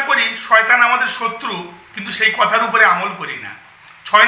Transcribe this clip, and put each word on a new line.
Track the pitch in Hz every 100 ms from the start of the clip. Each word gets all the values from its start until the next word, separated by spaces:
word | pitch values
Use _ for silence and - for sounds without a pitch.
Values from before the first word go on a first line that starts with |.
| 269
করি | 269 247 226 -
শয়তান | 220 226 247
আমাদের | 240 247 240
শত্রু, | - 233 226 226 180 175 - -
কিন্তু | 196 196
সেই | - 220 220
কথার | 202 226
উপরে | 233 226 208
আমল | 170 196 165
করি | 147 123
না। | 101 - - _ - - -
ছয় | 208